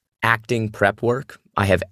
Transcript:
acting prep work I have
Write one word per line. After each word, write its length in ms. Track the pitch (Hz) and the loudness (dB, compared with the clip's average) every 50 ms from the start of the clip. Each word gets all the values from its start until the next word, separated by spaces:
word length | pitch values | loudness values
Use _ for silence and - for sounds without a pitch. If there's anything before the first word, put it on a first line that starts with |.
| _ _ _ _ | _ _ _ _
acting 480 | - 113 117 113 110 - 123 117 110 107 | 0 0 0 0 -2 -4 -4 -2 -2 -4
prep 320 | 107 - 104 98 101 - | -2 0 0 0 0 0
work 380 | - 117 120 131 139 - - - _ _ _ - | -2 -2 -2 -2 -6 -12 -18 -20 _ _ _ -2
I 80 | 101 | 0
have 180 | 98 92 87 - - | 2 2 0 0 2